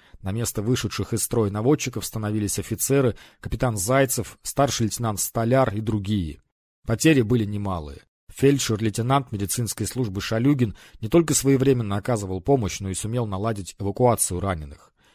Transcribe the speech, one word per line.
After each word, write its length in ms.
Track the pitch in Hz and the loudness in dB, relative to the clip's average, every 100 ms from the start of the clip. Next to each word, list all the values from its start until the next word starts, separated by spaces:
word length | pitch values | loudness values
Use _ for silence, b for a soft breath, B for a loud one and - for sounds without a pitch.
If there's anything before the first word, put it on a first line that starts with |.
| b b | b b
На 100 | 95 | -8
место 300 | 107 117 - | -4 -4 -4
вышедших 520 | 104 127 107 - 101 | 0 0 0 -4 -4
из 100 | 110 | -4
строя 260 | - 117 104 | -2 0 0
наводчиков 560 | 101 117 151 - 117 - | 0 2 2 0 -6 -8
становились 540 | 117 107 107 101 - | -6 -2 -2 -2 -4
офицеры, 560 | 95 110 - 135 127 - B B | -6 -4 0 2 2 0 B B
капитан 380 | - 110 127 107 | -8 -2 -2 -2
Зайцев, 600 | 92 135 135 127 98 - | 2 4 4 0 -6 -10
старший 440 | - - 139 - 110 | -10 0 0 2 -2
лейтенант 320 | - 117 101 | -2 -4 -2
Столяр 540 | - - 113 131 127 | -4 -2 2 4 4
и 60 | 101 | 0
другие. 640 | 110 107 98 104 80 71 _ _ _ _ - | -2 -2 0 -2 -2 -6 _ _ _ _ -4
Потери 360 | 113 160 147 | 2 4 4
были 240 | 107 120 101 | 4 2 0
немалые. 560 | 104 101 90 76 67 _ _ _ - | -4 -4 -4 -6 -14 _ _ _ 2
Фельдшер-лейтенант 960 | 139 139 - 107 110 101 117 139 123 | 4 4 2 0 0 -2 2 2 0
медицинской 560 | 104 101 - 113 - 104 | -4 -4 -2 -4 -4 -6
службы 340 | 123 120 95 | -2 -4 -4
Шалюгин 540 | - 113 123 143 117 - B B | -2 0 2 4 2 -2 B B
не 60 | 107 | 2
только 260 | 175 165 | 2 4
своевременно 640 | 143 135 135 135 131 107 101 | 2 4 4 4 2 2 -2
оказывал 420 | - 117 98 92 | 0 -2 -2 -4
помощь, 400 | 87 139 98 - | 2 2 2 -4
но 80 | 98 | -6
и 40 | |
сумел 320 | 92 104 120 110 | -6 -4 -4 -4
наладить 500 | 95 110 104 90 - | -2 -4 -4 -8 -6
эвакуацию 600 | 101 101 123 110 - 87 | -6 2 4 4 0 -2
раненых. 540 | 98 85 71 - _ _ b | -2 -4 -6 -16 _ _ b